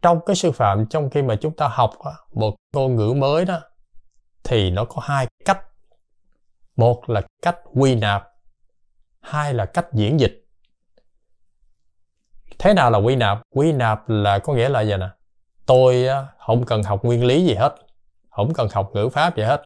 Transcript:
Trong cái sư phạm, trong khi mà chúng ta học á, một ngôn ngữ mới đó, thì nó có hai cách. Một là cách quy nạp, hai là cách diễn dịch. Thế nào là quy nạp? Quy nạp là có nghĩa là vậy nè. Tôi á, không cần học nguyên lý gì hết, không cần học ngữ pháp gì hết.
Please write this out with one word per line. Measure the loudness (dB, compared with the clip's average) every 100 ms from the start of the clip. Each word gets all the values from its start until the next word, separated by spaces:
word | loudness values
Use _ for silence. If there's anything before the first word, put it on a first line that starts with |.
Trong | 2 0 0
cái | -2
sư | -2
phạm, | 0 0 0 -2
trong | -4 -2
khi | -2
mà | -2 -2
chúng | -6
ta | -4 -4
học | 0 -2 -2
á, | -16 -16 _
một | -6 -6 -6 _
ngôn | -4 -2 0
ngữ | 0 0
mới | 0 0
đó, | -2 -6 -10 _ _ -20 -20 _ _ _
thì | -2 0 0
nó | -2
có | -6 -8
hai | -6 -4 -4 _
cách. | -4 -4 -6 _ _ _ _ _ _ _ _ _ _ 0
Một | 0 0 -4
là | -6 -6 _
cách | -6 -6 -6
quy | 0 2
nạp, | 2 0 -2 -6 _ _ _ _ _ _ _ _ _
hai | -10 -6 -4
là | -4 -4
cách | -4 -4
diễn | -2 0 2
dịch. | 0 -2 _ _ _ _ _ _ _ _ _ _ _ _ _ _ _ _ _ _ _ -20 -20 -2
Thế | 2
nào | 4 4
là | 4
quy | 2 0
nạp? | 0 -2 _
Quy | -2 0
nạp | 2 0 -2 -2
là | 0 2 0
có | 0
nghĩa | -2 0
là | 0 -2
vậy | -2
nè. | -6 -12 _ _ _ _ 2
Tôi | 6 6 4 0
á, | -2 -8 _
không | 0 0 0
cần | -2
học | -2 -2
nguyên | 0 2
lý | 4 4 2
gì |
hết, | 2 0 -2 _ _ _ _ _
không | -4 -2
cần | -2 -2
học | -2 -4
ngữ | -2 -2
pháp | 0 -2 0
gì |
hết. | -2 -2